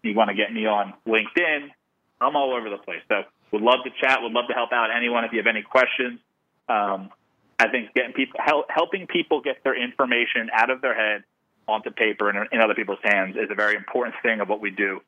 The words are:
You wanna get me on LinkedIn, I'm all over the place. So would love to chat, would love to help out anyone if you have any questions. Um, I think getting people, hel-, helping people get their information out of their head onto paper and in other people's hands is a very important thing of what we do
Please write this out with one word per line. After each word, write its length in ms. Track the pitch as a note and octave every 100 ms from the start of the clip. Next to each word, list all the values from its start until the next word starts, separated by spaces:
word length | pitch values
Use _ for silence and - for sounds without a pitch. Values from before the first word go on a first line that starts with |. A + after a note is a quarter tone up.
You 140 | - A2+
wanna 180 | G#2
get 180 | G2+ G#2
me 140 | A2+ G#2+
on 280 | G#2 G2 - -
LinkedIn, 640 | A2 G#2+ - E3+ D3 C#3+ _ _ _ _ _
I'm 160 | B2+ C#3+
all 180 | C3+ B2
over 140 | A2
the 100 | G2
place. 240 | - E2 -
So 160 | G2+ - _ _
would 100 | G#2+
love 220 | A#2 B2+ B2+
to 60 |
chat, 300 | - C3 C3
would 120 | A#2
love 140 | A#2 A#2+
to 60 |
help 200 | B2 A#2
out 160 | A#2+ A2+
anyone 300 | A#2 A#2+ A#2
if 80 | A2+
you 60 | A2+
have 100 | G#2+
any 140 | A2
questions. 580 | G#2 - B2 - B2 A#2+ _ _ _ _ -
Um, 420 | A2 G2+ G2 F#2+ - _ _ _ -
I 100 | A2+
think 240 | B2+ A2
getting 200 | - B2
people, 260 | C3 C3 -
hel-, 220 | - D3+ -
helping 380 | D#3 F3 G3 F3
people 320 | F3 D#3+ D3
get 220 | C#3 B2+
their 120 | C3+ C3
information 760 | B2 - B2+ A#2+ A#2 B2 A2+
out 200 | A2+ A#2+
of 100 | C3
their 140 | C3 A2+
head 280 | G#2+ G#2 _ _ _ _ -
onto 240 | G#2+ A2
paper 380 | - A2 G2+ G#2
and 180 | G2+ G#2
in 80 | A#2+
other 140 | A2 G#2
people's 240 | G2+ F#2+
hands 320 | G#2 G2+ F#2+ F#2+
is 140 | G2+
a 40 | G2+
very 200 | G#2 G#2
important 400 | G2 B2+ A#2+ -
thing 160 | A#2+ A2
of 80 | F#2+
what 140 | G#2+
we 80 | G#2+
do 320 | F#2+ G2 F#2+